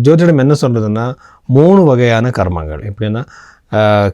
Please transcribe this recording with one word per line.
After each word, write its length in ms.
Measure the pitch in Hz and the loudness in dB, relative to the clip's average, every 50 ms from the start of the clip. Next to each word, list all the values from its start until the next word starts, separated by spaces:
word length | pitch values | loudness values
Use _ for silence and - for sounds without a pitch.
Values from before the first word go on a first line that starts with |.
| 117 | 2
ஜோதிடம் 340 | 139 160 165 175 170 165 139 | 2 2 4 4 2 2 2
என்ன 180 | 131 139 151 143 | 2 0 0 0
சொல்றதுன்னா, 540 | - 131 120 117 107 104 107 110 117 127 127 - _ - _ _ _ | 0 -2 -2 -2 -2 -4 -4 -4 -6 -8 -10 -12 _ -20 _ _ _
மூணு 380 | - 123 135 151 175 196 196 180 | -2 2 2 4 4 4 4 4
வகையான 460 | 151 131 120 123 120 117 113 113 123 | 2 2 2 2 2 0 0 -2 -2
கர்மங்கள், 540 | - - 95 90 87 85 80 78 78 76 - | -2 -4 -4 -4 -4 -6 -8 -10 -12 -12 -12
எப்படின்னா, 420 | 104 98 - 110 107 107 113 143 - - - - - _ _ _ - | -12 -10 -8 -6 -6 -6 -8 -8 -12 -16 -20 -20 -20 _ _ _ -6
ஆஹ், 400 | - 107 107 107 104 104 104 101 | -4 -2 0 2 2 0 0 -2